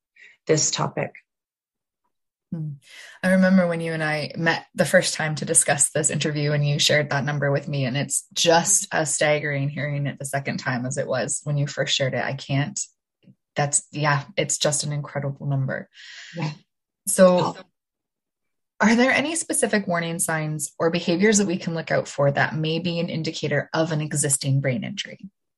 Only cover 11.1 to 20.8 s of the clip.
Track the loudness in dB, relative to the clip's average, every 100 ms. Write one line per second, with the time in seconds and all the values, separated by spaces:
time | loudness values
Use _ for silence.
11.1 | -2 -2 -4 -2 -2 -2 -2 -2 -2 -2
12.1 | -2 -4 -6 -2 -2 -2 -6 -10 _ _
13.1 | _ _ _ _ -4 0 -2 -2 -2 0
14.1 | 0 -2 -4 -2 0 0 0 -2 -6 -6
15.1 | -6 -6 -6 -2 -2 -2 -4 -10 -20 -20
16.1 | -20 -14 -6 -6 -6 _ _ _ _ -2
17.1 | 6 6 6 0 -4 -14 _ _ _ _
18.1 | _ _ _ _ _ _ 0 4 6 4
19.1 | 2 0 -4 -4 0 0 0 0 -2 -2
20.1 | -4 -2 -2 -2 -4 -6 -2